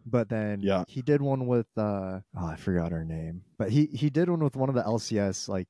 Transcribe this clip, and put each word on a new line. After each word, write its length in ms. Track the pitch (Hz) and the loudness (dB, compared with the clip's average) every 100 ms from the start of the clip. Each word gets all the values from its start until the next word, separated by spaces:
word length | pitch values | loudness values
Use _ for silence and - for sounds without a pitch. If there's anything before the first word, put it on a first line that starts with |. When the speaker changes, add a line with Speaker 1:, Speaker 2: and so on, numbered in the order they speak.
| 123 | -2
Speaker 1:
but 220 | 120 110 | 0 0
then 320 | 113 107 101 | -2 -2 0
Speaker 2:
Yeah. 240 | 98 95 87 | 2 2 0
Speaker 1:
he 140 | 135 | -4
did 200 | 123 147 | 2 2
one 260 | 139 135 123 | 2 0 2
with, 200 | 120 113 - | 0 0 -2
uh, 420 | 104 101 95 95 - - | -2 0 -4 -8 -10 -6
oh, 80 | 85 | -6
I 120 | 80 | -4
forgot 340 | - 90 82 | 0 0 0
her 140 | 82 80 | -2 -4
name, 380 | 80 82 87 - - | -6 -6 -10 -14 -6
but 120 | 98 | 2
he, 140 | 131 151 | 4 2
he 240 | 110 151 | 2 0
did 200 | 143 175 | 2 0
one 140 | 170 | 2
with 140 | 147 131 | 0 0
one 100 | 131 | 0
of 80 | 123 | 0
the 80 | |
L 160 | 104 113 | 0 -2
C 180 | - 110 | 0 0
S, 300 | 101 92 - | 0 -2 -4
like, 220 | 98 92 | -4 -6